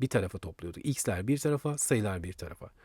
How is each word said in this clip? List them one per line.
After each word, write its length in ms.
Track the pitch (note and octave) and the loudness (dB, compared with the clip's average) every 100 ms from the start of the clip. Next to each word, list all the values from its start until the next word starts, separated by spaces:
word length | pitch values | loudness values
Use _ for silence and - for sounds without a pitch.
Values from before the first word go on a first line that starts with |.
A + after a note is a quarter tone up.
bir 80 | C3 | 2
tarafa 300 | A2 F#2+ G2 | 2 0 -4
topluyorduk. 480 | F#2 - F2 - D3+ | -10 -8 -8 -4 -2
X'ler 420 | C3 - F2+ G#2+ | 0 0 0 2
bir 100 | C#3+ | 2
tarafa, 400 | D3+ C#3+ D3+ D3 | 2 0 0 -2
sayılar 440 | - A#2+ G#2 F#2 | 2 4 4 0
bir 100 | E2+ | -4
tarafa. 380 | - - - - - | -6 -10 -10 -16 -18